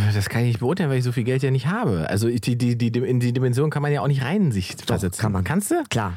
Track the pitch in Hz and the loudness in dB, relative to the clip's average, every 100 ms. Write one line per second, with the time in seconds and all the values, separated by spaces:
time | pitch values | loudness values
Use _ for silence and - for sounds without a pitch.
0 | 104 104 95 117 120 110 123 185 151 135 | 2 2 0 0 0 0 0 0 0 0
1 | 123 120 113 131 135 131 147 214 185 87 | 0 0 0 0 2 0 0 0 0 0
2 | 78 98 113 120 131 120 123 117 117 120 | 0 0 0 0 0 0 0 2 0 0
3 | 123 127 123 123 127 120 151 147 147 143 | 0 2 2 0 0 2 0 0 0 0
4 | 135 135 127 208 165 98 87 - - 110 | 2 0 0 2 2 0 -4 -8 -4 -2
5 | 92 - 110 98 87 175 - 339 285 - | -2 -2 0 0 0 -2 0 -2 0 -2
6 | 98 | -4